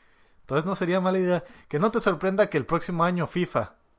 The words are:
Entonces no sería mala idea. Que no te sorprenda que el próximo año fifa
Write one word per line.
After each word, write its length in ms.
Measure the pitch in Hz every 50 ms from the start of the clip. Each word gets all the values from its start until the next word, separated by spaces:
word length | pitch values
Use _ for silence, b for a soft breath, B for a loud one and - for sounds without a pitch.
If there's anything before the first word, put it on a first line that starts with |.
| b b b b b b b b
Entonces 240 | b - 131 147 160
no 80 | 185 202
sería 260 | - 190 165 180 190
mala 200 | 180 185 185 185
idea. 240 | 185 180 180 170 B B B B B -
Que 100 | - 147
no 140 | 175 220 214
te 80 | 233
sorprenda 500 | - 202 180 147 180 190 190 196 208 202
que 80 | - 160
el 80 | 127
próximo 380 | - 165 170 - - 180 165 165
año 240 | 175 180 180 160 139
fifa 480 | - 175 175 - - 127 110 - - _ _ _ _